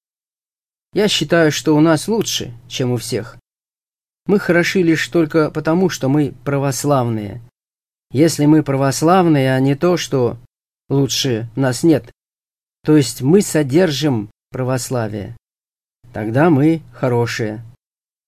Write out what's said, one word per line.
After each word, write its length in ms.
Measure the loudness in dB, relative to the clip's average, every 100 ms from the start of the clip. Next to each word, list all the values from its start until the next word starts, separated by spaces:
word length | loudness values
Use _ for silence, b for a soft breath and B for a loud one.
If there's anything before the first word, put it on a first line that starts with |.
| _ _ _ _ _ _ _ _ _
я 140 | -2 0
считаю, 440 | 0 0 2 2
что 240 | 0 0 4
у 60 |
нас 260 | 4 2 0
лучше, 500 | -2 -2 -6 -8 -14 -14
чем 240 | -6 -4
у 60 | -4
всех. 400 | -4 -8 -8 -16 _ _ _ _ _ _ _ _ 0
Мы 140 | 0
хороши 420 | 2 0 0 0
лишь 260 | 2 0 0
только 440 | -2 0 0 -2
потому, 380 | -2 -2 0 0
что 200 | -2 0
мы 240 | 0 0 -4
православные. 1000 | -6 -2 -2 -4 0 0 0 -4 -6 -12 -18 _ _ _ _ _ _
Если 360 | 0 0 2 4
мы 160 | 4
православные, 880 | 2 0 0 0 2 4 4 2 2
а 60 | 2
не 160 | 0 0
то, 220 | 0 -2
что 420 | -2 -2 -2 -4 -16 _ _ _ -4
лучше 600 | -2 0 -2 -2 -4 -4 -2
нас 280 | -2 0
нет, 280 | 2 2 0 -20 _ _ _ _ _ _
то 140 | 2 2
есть 240 | 2 -2
мы 220 | 2 2
содержим 880 | 2 -2 0 2 2 0 -2 -2 -6 _ _
православие, 880 | -8 -4 -4 -4 -4 -4 -6 -12 -16 _ _ _ _ _ _ -16
тогда 380 | -10 -4 0 2
мы 320 | 4 2 0 -4
хорошие. 720 | -6 -2 0 -2 -4 -6 -8 -14 -20 _ _ _ _